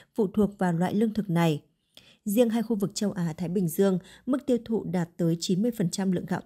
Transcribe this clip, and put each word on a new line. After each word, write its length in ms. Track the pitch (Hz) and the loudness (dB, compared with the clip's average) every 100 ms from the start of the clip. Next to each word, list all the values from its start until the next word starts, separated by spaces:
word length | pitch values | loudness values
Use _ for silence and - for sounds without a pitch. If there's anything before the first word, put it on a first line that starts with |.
| - | -8
phụ 120 | - 190 | -2 0
thuộc 320 | - 202 - | 2 0 0
vào 140 | 180 | 0
loại 220 | 165 180 | 0 0
lương 200 | 208 226 | 2 0
thực 160 | 214 175 | 0 0
này. 320 | 170 170 147 - _ _ - - _ | 2 2 0 -6 _ _ -20 -20 _
Riêng 260 | 208 208 233 | -2 2 4
hai 120 | 233 | 2
khu 140 | 220 214 | -2 -2
vực 140 | 196 | -2
châu 180 | - 202 | -2 -4
Á-Thái 360 | - 170 156 170 | -2 -4 -4 -4
Bình 200 | 190 175 | -2 0
Dương, 300 | 156 196 180 - - - | 2 2 2 -2 -10 -4
mức 200 | 269 - | -2 0
tiêu 120 | 240 | -2
thụ 200 | 233 226 | 0 -4
đạt 240 | 165 180 165 - | -2 -2 -4 0
tới 200 | 170 165 | 0 0
chín 220 | - 185 | 0 0
mươi 80 | 240 | 0
phần 200 | 233 175 | 0 -2
trăm 220 | - 190 | -2 0
lượng 140 | 175 170 | -2 -2
gạo 120 | 180 | -6